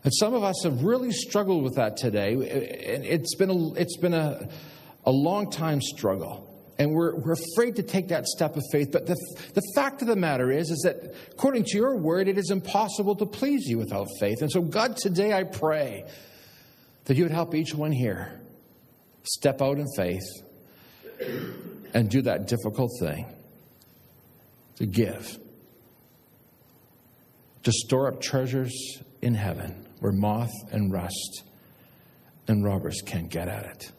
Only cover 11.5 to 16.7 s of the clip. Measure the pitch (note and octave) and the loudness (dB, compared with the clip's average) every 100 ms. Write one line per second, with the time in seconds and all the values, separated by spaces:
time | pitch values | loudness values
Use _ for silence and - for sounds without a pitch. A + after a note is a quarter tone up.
11.5 | B3+ G3+ G3+ B3 C4 D#3 F3 G3 G3 F3+ | 2 0 2 2 2 2 2 2 2 0
12.5 | F#3+ - G3+ G#3+ - G3+ G3+ G#3+ - C4+ | -2 0 0 0 0 0 2 0 0 2
13.5 | C#4+ E3 A2+ G#2 G2 G2 - G2+ A2+ D3+ | 2 0 -2 0 -2 -4 -2 0 0 0
14.5 | F#3 E3+ E3+ A#3+ - G3+ F3 G#3 G3 F#3+ | 2 2 2 0 0 0 2 4 2 0
15.5 | - D#3 D#3 C3+ G2+ - - - - - | 0 0 2 0 -4 -12 -18 -20 -20 -20
16.5 | - - | -20 -20